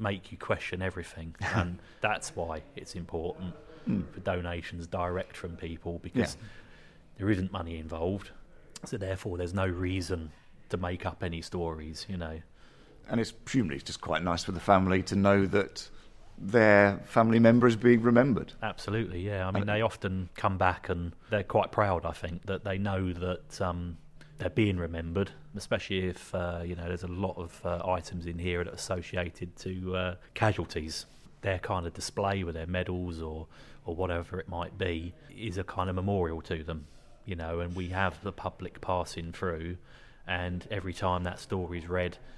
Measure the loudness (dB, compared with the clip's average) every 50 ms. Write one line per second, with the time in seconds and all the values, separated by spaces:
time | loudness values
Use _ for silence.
0 | -2 -2 -2 -2 -6 -10 -14 -10 -4 -2 -2 -2 -2 -4 -6 -4 -4 -4 -4 -6
1 | -8 -10 -12 -12 -12 -12 -8 -6 -4 0 2 2 2 0 -2 -6 -12 -16 -8 -2
2 | 0 0 0 -2 -4 -6 -6 -4 -4 -4 -4 -6 -8 -12 -14 -14 -14 -10 -10 -10
3 | -8 -6 -6 -4 -4 -4 -4 -6 -8 -8 -8 -10 -14 -18 -20 -10 -4 -2 -2 -2
4 | -2 -4 -8 -6 -4 -2 -2 -2 -2 -4 -4 -6 -6 -8 -8 -10 -8 -6 -4 -2
5 | -2 -2 -2 -2 -4 -6 -8 -10 -10 -10 -10 -8 -8 -8 -8 -8 -8 -8 -8 -8
6 | -8 -4 -2 0 0 0 -2 -8 -14 -16 -16 -18 -18 -20 -20 -20 -20 -20 -20 -20
7 | -20 -20 -10 -4 0 2 2 2 2 -2 -4 -6 -6 -6 -8 -8 -8 -8 -4 -2
8 | -2 0 -2 -2 -6 -10 -16 -18 -20 -20 -20 -20 -20 -18 -16 -14 -10 -8 -8 -6
9 | -4 -4 -4 -4 -4 -4 -4 -2 -4 -2 0 2 2 2 0 0 -2 0 0 -2
10 | -2 -2 -2 -4 -4 -8 -12 -16 -20 -20 -20 -20 -8 -6 -4 -4 -2 -4 -4 -4
11 | -4 -6 -6 -4 -6 -6 -4 -6 -8 -6 -4 -4 -2 -2 -4 -6 -8 -10 -10 -10
12 | -10 -8 -6 -6 -6 -6 -8 -10 -12 -16 -20 -20 -20 -20 -20 -20 -20 -20 -20 -20
13 | -8 -2 0 0 0 0 -4 -10 -8 0 2 2 2 2 0 -4 -6 -10 -10 -8
14 | -4 -2 0 0 2 2 0 0 0 -4 -4 0 6 8 8 8 8 6 4 4
15 | 2 2 2 4 6 8 8 6 6 4 4 2 2 2 -2 -10 -12 -12 -14 -16
16 | -18 -18 -20 -20 -20 -18 -14 -10 -4 4 6 8 10 12 12 12 10 10 8 4
17 | -2 2 4 6 6 8 8 10 10 10 10 10 10 8 6 8 8 8 8 10
18 | 8 8 8 8 8 6 4 2 0 -4 -6 -6 -6 -6 -6 -6 -4 -2 -2 0
19 | -2 -2 -4 -4 -4 -4 -2 -2 -2 0 0 0 0 2 2 2 2 2 0 -2
20 | -2 -2 -2 -2 -2 -4 -4 -2 0 0 2 4 4 4 4 2 -2 -2 -2 -2
21 | -2 -4 -6 -10 -6 -2 0 0 0 2 4 2 2 4 2 2 4 4 2 2
22 | 0 -2 -4 -6 -6 -8 -8 -6 -6 -6 -6 -4 -4 -4 -2 -2 0 0 0 0
23 | 0 -2 -2 -2 -2 -2 -2 -4 -6 -12 -6 -4 -2 -2 -2 -2 -4 -6 -8 -10
24 | -14 -18 -20 -20 -20 -18 -10 -6 -4 -2 2 4 4 4 4 2 -2 -4 -4 -4
25 | -6 -2 0 0 0 -2 -4 -10 -16 -14 -12 -12 -4 -2 -2 -2 0 -2 0 0
26 | 0 0 -2 -4 -8 -6 -4 -4 -2 -2 -4 -4 -4 -6 -6 -6 -4 -4 -4 -4
27 | -4 -6 -4 -2 -2 -2 -2 -4 -8 -10 -10 -8 -4 -2 -2 -2 0 0 0 0
28 | -2 -4 -8 -6 -6 -6 -4 -4 -2 -2 0 0 -2 -4 -6 -8 -4 -4 -4 -4
29 | -4 -4 -4 -4 -4 -4 -4 -8 -10 -10 -10 -8 -8 -6 -6 -4 -4 -2 -2 0
30 | 0 -2 -4 -6 -10 -14 -2 2 2 2 2 2 -2 -4 -4 -6 -6 -6 -8 -10
31 | -10 -14 -18 -20 -20 -20 -18 -6 -4 -2 -2 -2 -2 -2 -2 -2 -2 -4 -6 -6
32 | -8 -6 -4 0 0 0 0 0 -2 -4 -4 -6 -6 -2 -2 -2 -2 -2 -2 -4
33 | -4 -4 -6 -6 -6 -6 -8 -8 -10 -12 -16 -20 -20 -20 -20 -12 -8 -6 -4 -2
34 | -2 0 0 -2 -4 -4 -8 -8 -8 -6 -6 -6 -6 -6 -4 -4 -2 -2 -2 -2
35 | -4 -6 -10 -12 -16 -18 -14 -10 -8 -6 -6 -6 -6 -4 -4 -2 -2 -2 -2 -2
36 | 0 0 2 2 0 0 -2 -4 -6 -6 -6 -6 -4 -6 -8 -8 -10 -12 -18 -20
37 | -20 -20 -20 -16 -10 -8 -8 -6 -6 -4 -4 -4 -4 -4 -4 -6 -6 -4 0 2
38 | 2 2 0 -2 -6 -8 -8 -6 -6 -6 -6 -6 -10 -12 -10 -8 -4 -2 0 0
39 | -2 -2 -6 -8 -8 -8 -6 -4 -4 -4 -4 -4 -6 -6 -8 -10 -12 -16 -20 -20
40 | -20 -20 -20 -14 -6 -4 -2 -2 -2 -2 -4 -6 -6 -6 -6 -6 -4 -6 -4 -2
41 | 0 0 0 0 0 -4 -6 -6 -6 -4 -4 -4 -2 -4 -6 -6 -6 -2 0 0
42 | 0 -2 -2 -6 -14 -16 -16